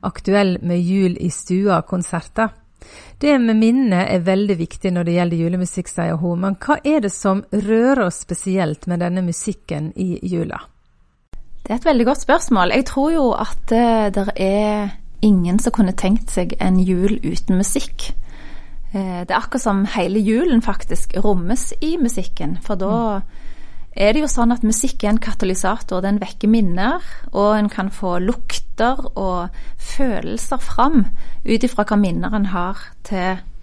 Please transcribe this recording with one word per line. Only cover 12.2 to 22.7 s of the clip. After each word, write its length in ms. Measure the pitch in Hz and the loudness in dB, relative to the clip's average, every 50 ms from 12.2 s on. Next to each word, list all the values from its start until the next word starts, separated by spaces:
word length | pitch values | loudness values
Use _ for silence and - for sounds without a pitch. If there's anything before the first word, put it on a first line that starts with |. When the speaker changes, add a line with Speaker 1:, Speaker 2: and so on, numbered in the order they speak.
| - | 0
Speaker 2:
spørsmål. 480 | - 277 330 320 - 247 196 180 180 | 0 0 0 2 0 2 2 2 2
Jeg 140 | - 254 262 | 2 0 -2
tror 260 | - - - 269 302 | -2 -2 0 0 0
jo 140 | 330 330 277 240 214 | 2 2 2 0 0
at, 360 | - 214 - - - - - | -2 -2 -2 -2 -2 0 0
eh, 380 | 233 226 240 233 226 220 214 208 190 | 2 2 4 2 2 2 0 0 0
der 160 | 208 196 190 - | -2 -2 -2 -2
er 540 | - 190 190 196 208 214 208 208 208 208 202 - - - - - - | -2 -2 0 0 0 0 0 -2 -2 -4 -6 -8 -10 -12 -14 -8 0
ingen 380 | - 214 202 185 175 175 180 202 | 2 4 4 4 2 2 0 0
som 140 | - 233 233 | 0 0 2
kunne 160 | - 214 185 185 - | 2 2 2 2 -2
tenkt 340 | - 185 202 226 - - | 0 2 0 0 0 -2
seg 220 | - - 180 170 - - | -2 -2 -2 -2 -2 0
en 180 | - 185 185 185 | 2 2 4 4
jul 400 | 185 185 185 180 185 196 214 - - | 4 4 2 2 2 0 0 0 -2
uten 340 | 143 175 - - - 190 185 | -2 -2 -2 0 2 2 2
musikk. 560 | 202 - - 277 - - - - - - - - - - - - - - - - - - - - - - - | 2 0 0 -2 -2 -2 -4 -4 -2 -2 0 -2 -2 -4 -8 -12 -12 -10 -10 -10 -10 -10 -10 -8 -8 -6 -4
Eh, 320 | 202 190 185 180 175 180 - | -4 -4 -4 -6 -8 -4 -2
det 40 | |
er 100 | - 240 | -2 -2
akkurat 200 | 254 - - 269 | -2 -2 -4 -2
som 240 | - 233 202 196 196 | -2 0 0 0 0
hele 340 | 202 - 220 180 - 190 214 214 | 0 0 -2 -2 0 0 0 2
julen 380 | 196 220 233 330 359 277 226 | 2 2 2 2 4 4 2
faktisk 560 | - - 196 - - - - - - - - 180 190 | 2 2 0 0 0 2 2 2 2 2 2 4 4
rommes 500 | 202 202 180 170 175 226 254 - - - - | 4 4 4 2 2 0 0 0 0 -2 -2
i 160 | - 311 320 349 | 0 0 0 0
musikken, 600 | 285 233 233 - 185 - - - 170 143 170 175 | 0 0 0 0 0 0 0 0 0 -2 -2 -2
for 140 | - - | -2 -2